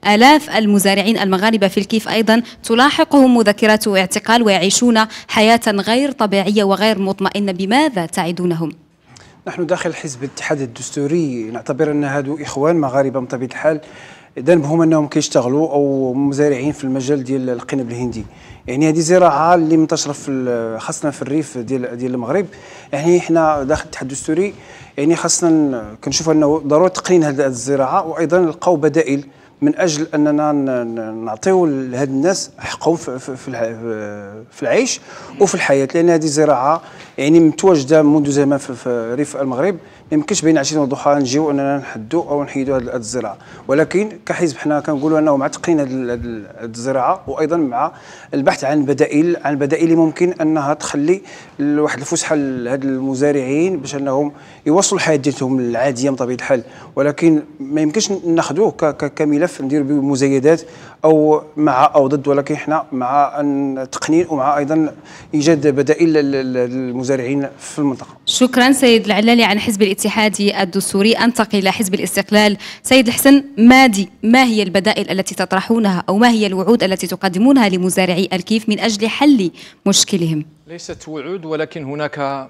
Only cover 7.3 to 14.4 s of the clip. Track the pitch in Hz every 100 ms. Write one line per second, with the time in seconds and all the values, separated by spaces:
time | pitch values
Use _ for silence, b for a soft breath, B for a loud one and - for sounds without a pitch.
7.3 | 202 202 180 190 240 311 220 165 - 170
8.3 | 175 180 165 160 - _ _ b b b
9.3 | b - - 165 175 175 156 160 127 135
10.3 | - - 156 135 117 123 - 143 175 156
11.3 | 123 110 117 - 135 151 147 143 139 135
12.3 | 151 143 - 147 165 139 131 135 127 127
13.3 | 131 127 - 151 156 B B B B B
14.3 | -